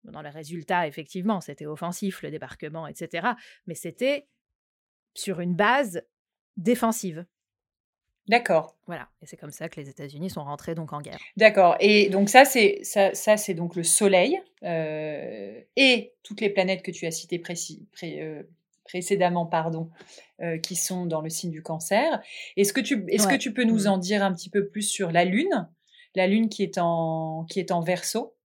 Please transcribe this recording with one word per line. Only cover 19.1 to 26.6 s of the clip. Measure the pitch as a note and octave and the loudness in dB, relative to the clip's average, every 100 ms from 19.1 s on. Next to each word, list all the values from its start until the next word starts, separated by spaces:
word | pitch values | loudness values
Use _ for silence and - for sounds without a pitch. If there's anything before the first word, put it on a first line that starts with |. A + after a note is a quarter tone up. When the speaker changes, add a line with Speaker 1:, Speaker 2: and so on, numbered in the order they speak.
| G3 F3+ F3 E3 | 2 2 2 0
Speaker 2:
pardon, | E3 D#3+ D#3+ E3 - - - _ - | -2 -2 -4 -8 -12 -20 -20 _ -10
euh, | E3+ E3 | -6 -6
qui | E3 F3+ | -6 -6
sont | - F#3 F3 | -4 -4 -4
dans | D#3 | -4
le | D#3 | -4
signe | D#3+ F3 | -6 -8
du | D#3 | -8
Cancer. | E3 D#3+ - G3+ D#4 C#4 - - - - | -8 -8 0 2 2 -2 -6 -16 -8 0
Est-ce | G3+ | 2
que | C4+ | 2
tu, | A3+ B3+ F3 | 0 -2 0
est-ce | G#3 G3+ | 2 4
Speaker 1:
Ouais. | C4+ | 2
Speaker 2:
que | |
tu | B3+ | 0
peux | B3+ | 0
nous | A#3 A3 | 2 4
Speaker 1:
Mhm. | G3+ | 2
Speaker 2:
en | F#3+ | 2
dire | F3+ G#3 | 2 0
un | G3 | 0
petit | F3 - | -2 -2
peu | G3+ - | -2 -2
plus | G#3 | -4
sur | G3+ - F3 | -4 -2 2
la | E3+ | 4
Lune ? | F#3 G3+ F4+ C4+ E3+ _ _ _ - | 4 2 0 -2 -4 _ _ _ -8
La | F#3 F#3 | -2 2
Lune | G#3+ A3+ | 2 0
qui | - | -2